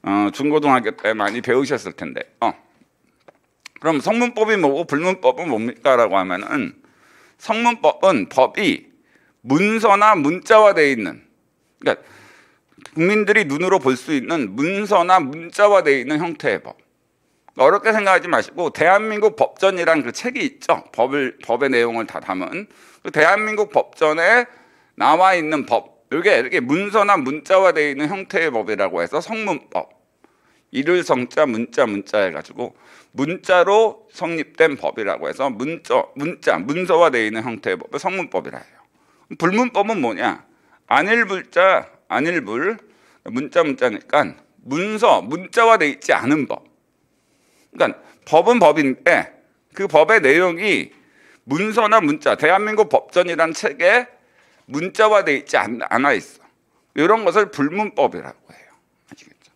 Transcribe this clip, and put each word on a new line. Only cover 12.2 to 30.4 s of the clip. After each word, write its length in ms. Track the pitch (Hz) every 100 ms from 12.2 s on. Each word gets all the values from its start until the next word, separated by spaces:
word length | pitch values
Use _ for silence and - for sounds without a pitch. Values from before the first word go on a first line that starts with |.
| - - _ _ _ _ -
국민들이 500 | 160 170 214 202 214
눈으로 340 | 165 143 185 185
볼 160 | 135 127
수 160 | -
있는 420 | 147 110 165 107
문서나 680 | 107 156 196 208 202 175 185
문자화돼 760 | 135 156 170 - 208 196 160 135
있는 180 | 123 151
형태의 440 | 170 160 143 95
법. 160 | - - _ _ _ _ _ _ _
그러니까 100 | -
어렵게 280 | 135 202 220
생각하지 360 | 214 196 180 175
마시고 420 | 127 104 151 170
대한민국 640 | - 160 196 220 208 208
법전이란 680 | 214 - - 190 185 165 160
그 80 | 120
책이 320 | - 247 254
있죠. 400 | 156 - - 131 -
법을, 460 | - 123 143 131 -
법의 260 | - 120 139
내용을 360 | 123 117 117 107
다 140 | 80
담은 480 | - 92 90 165 208 _ - _
그 80 | -
대한민국 600 | 151 160 202 214 208 202
법전에 760 | 127 - - 156 160 175 240 240 _ _ _ _
나와 400 | - 120 165 185
있는 320 | 180 156 151 -
법. 400 | 120 - _ _
이게 260 | 151 190 147
이렇게 220 | 127 165
문서나 560 | 123 156 202 208 202 190
문자화돼 720 | 131 151 - 190 185 160 147
있는 160 | 139 151
형태의 460 | 196 190 190 160
법이라고 500 | 117 98 101 98 85
해서 180 | 85 151
성문법, 680 | 175 226 208 156 _ 90 - _ _ _ _ _